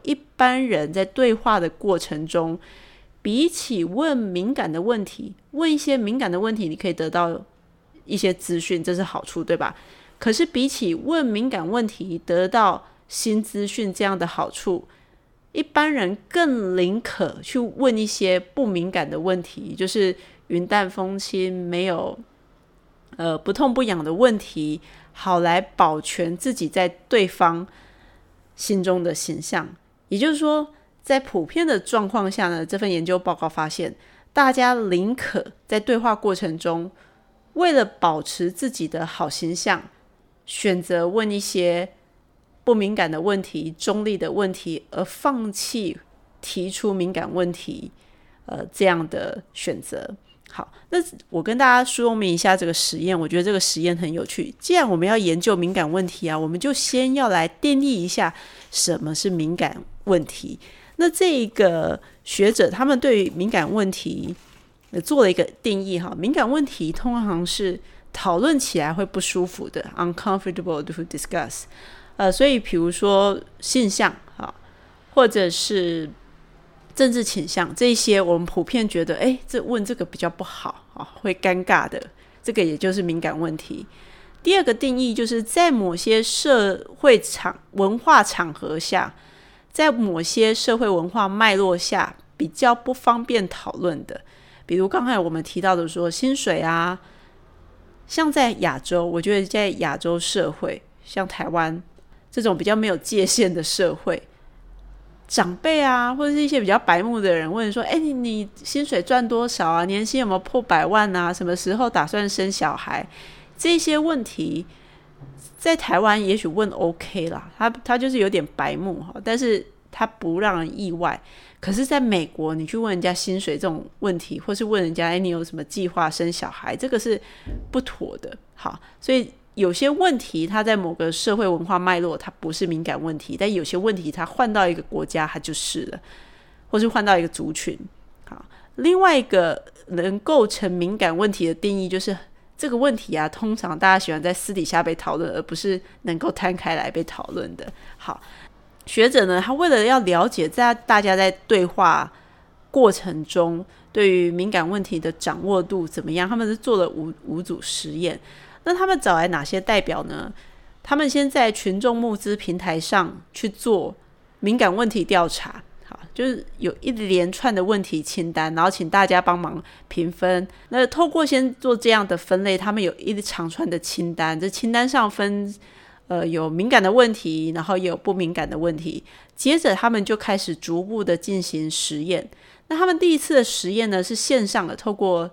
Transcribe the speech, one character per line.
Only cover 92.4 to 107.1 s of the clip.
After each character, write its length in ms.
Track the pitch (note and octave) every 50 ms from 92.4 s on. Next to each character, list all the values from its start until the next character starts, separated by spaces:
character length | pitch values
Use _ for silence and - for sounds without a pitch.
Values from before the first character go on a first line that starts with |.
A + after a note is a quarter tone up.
| D3+ D#3+
较 260 | - - C4 B3 A#3+
不 180 | A#3+ - - B3+
方 300 | B3+ - B3 A#3 A#3+ A#3
便 240 | - B3 A3 F#3+ F3
讨 240 | - - - G3 -
论 320 | - - F3 D#3 C#3 -
的。 160 | - - - - - - - - - - - - -
比 80 | E3+
如 120 | F3+ F#3+ G3
刚 180 | - F#4 B3 B3
才 100 | B3 G3+
我 120 | F3 E3
们 120 | D#3+ D#3+
提 180 | D#3 - - F#3
到 160 | F3+ F#3+ F#3
的 120 | F3 E3+ E3
说 240 | E3 F3+ F3 E3+
薪 240 | E3 - - C4 C4+
水 260 | C4+ - G#3 E3+ D#3+
啊， 380 | D#3+ D#3+ E3 E3 E3+ F3+ F#3 - - - - - - - _ - - - - - - - - - - - - - -
像 260 | - - D#4+ D#4+ D4+
在 200 | C#4+ D4+ C4 A#3 G#3+ -
亚 180 | F3+ E3 C3 C3
洲， 300 | - - F3 F3 E3+ F3
我 120 | E3+ E3+
觉 200 | E3 F#3+ G#3 G3+
得 80 | G3 F#3+
在 220 | - G#3+ G#3 G3
亚 280 | - - E3+ D3+ C#3+ D3
洲 220 | - E3+ E3+ F3
社 320 | E3+ - - G#3 E3 D#3
会， 320 | - - - - - - - _ _ _ -
像 240 | - - G3 F#3+ F#3+
台 200 | - - F#3+ E3+
湾 340 | E3 E3+ E3 D#3+ D#3+ F3 - - - - - - - - _ _
这 120 | - B3 A3+
种 140 | A3+ F3+ D3+
比 80 | E3+
较 100 | G3+ G#3+
没 120 | A3 G#3+ G#3+
有 80 | F3+ D#3+
界 280 | - - A3 G#3 F#3
限 280 | F#3+ - B3 A3 F#3 E3+
的 80 | E3+
社 320 | D#3 - - - F#3+ E3 D3+
会， 280 | D#3 - G3 E3+ - - - - _ - - - - - - - - - - - - - - - - - -
长 260 | - B3+ - F3 F3+ -
辈 240 | - D#4+ D#4+ D4+
啊， 340 | C#4+ C4 B3+ B3 A#3+ A#3+ B3+
或 100 | C4+ D4
者 80 | D4 D4
是 80 | D4
一 60 | D4+ C#4+
些 140 | D4+ C4+
比 40 | G#3
较 140 | F#3 G3 -
白 240 | - - E3+ F3 G3
目 160 | A#3